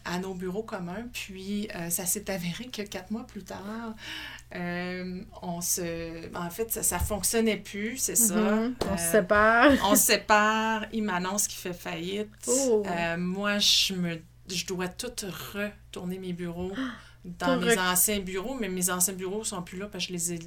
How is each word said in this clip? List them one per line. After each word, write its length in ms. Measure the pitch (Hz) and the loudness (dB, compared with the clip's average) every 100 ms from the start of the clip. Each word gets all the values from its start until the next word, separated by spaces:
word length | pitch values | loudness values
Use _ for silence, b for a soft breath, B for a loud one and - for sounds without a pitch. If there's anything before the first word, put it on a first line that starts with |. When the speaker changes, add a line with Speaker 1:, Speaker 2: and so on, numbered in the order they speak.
Speaker 1:
à 140 | - 175 | -4 -4
nos 140 | 190 | -4
bureaux 280 | 185 180 190 | -6 -6 -6
communs. 460 | 214 196 175 196 240 | -6 -6 -6 -8 -8
Puis, 560 | 240 - 190 190 208 208 | -10 -10 -10 -4 -4 -4
euh, 160 | - 170 | -6 -4
ça 160 | 170 185 | -2 0
s'est 240 | 208 202 | -2 -2
avéré 360 | 190 175 170 247 | -2 -2 -6 -8
que 160 | - | -8
quatre 280 | 202 190 180 | -8 -10 -8
mois 160 | 220 254 | -8 -8
plus 160 | 208 | -12
tard, 520 | 180 196 196 220 233 220 B B B B - | -12 -10 -8 -8 -8 -10 B B B B -12
euh, 640 | 180 175 175 180 180 185 180 - - | -6 -4 -4 -4 -6 -6 -8 -10 -10
on 180 | 180 170 | -6 -4
se, 720 | 175 - 170 165 165 165 170 175 | 0 0 -2 -4 -8 -10 -8 -6
en 120 | 170 | -6
fait, 200 | - 226 | -4 -4
ça, 100 | 208 | 0
ça 140 | - 180 | 2 2
fonctionnait 560 | - 202 180 233 226 208 | 0 0 2 4 4 2
plus, 400 | - 202 214 262 | -4 -6 -4 -2
c'est 200 | - - | 0 4
ça. 180 | 226 208 | 4 4
Speaker 2:
Mhm. 380 | 214 214 233 247 - | 4 4 0 -2 -2
On 80 | 196 | -2
se 60 | |
Speaker 1:
Euh, 100 | - | 4
Speaker 2:
sépare. 600 | 220 185 208 220 226 285 269 | 4 6 6 8 8 8 8
Speaker 1:
on 120 | 196 - | 6 6
se 60 | |
sépare, 840 | - - - 208 214 220 220 220 214 | 6 4 6 6 6 4 2 0 -2
il 100 | 220 | -2
m'annonce 460 | 208 180 180 202 - | 0 0 0 0 -2
qu'il 100 | - | -2
fait 140 | 185 | -8
faillite. 540 | 180 180 170 175 202 214 - - | -6 -6 -6 -4 -4 -6 -6 0
Speaker 2:
Oh. 360 | 254 269 220 196 | 2 4 4 2
Speaker 1:
Euh, 300 | 170 170 170 | 0 0 0
moi, 400 | 180 190 202 208 | -2 0 0 2
je 360 | 202 - - | 4 4 4
me, 260 | 185 175 165 - - - | 0 -2 -4 -10 -18 -8
je 160 | 180 175 | -6 -4
dois 220 | 180 180 | -4 -4
tout 240 | - 240 240 196 156 - | -6 -10 -8 -8 -8 -8
retourner 640 | 202 208 202 - 202 180 185 | -6 -6 -6 -14 -8 -6 -6
mes 140 | 185 | -6
bureaux 400 | 175 175 170 185 202 | -6 -6 -4 -6 -4
Speaker 2:
<gasps> 480 | 262 226 - - | -6 -8 -16 -16
Speaker 1:
dans 300 | 180 175 175 254 | -14 -2 2 4
Speaker 2:
Tout 60 | |
Speaker 1:
mes 60 | 240 | 4
Speaker 2:
rec- 60 | 220 | 4
Speaker 1:
anciens 400 | 185 175 - 202 | 4 4 4 2
bureaux, 340 | 185 185 208 | -2 -4 -4
mais 140 | 269 196 | -4 -2
mes 200 | 185 180 | 0 0
anciens 220 | 180 175 | 2 0
bureaux 280 | 185 185 208 | 0 -4 -4
sont 180 | 220 190 | -4 -6
plus 180 | 180 185 | -8 -8
là 80 | 208 | -8
parce 200 | 185 175 | -6 -6
que 60 | |
je 0 | |
les 200 | 175 170 | -4 -4
ai, 40 | 170 | -6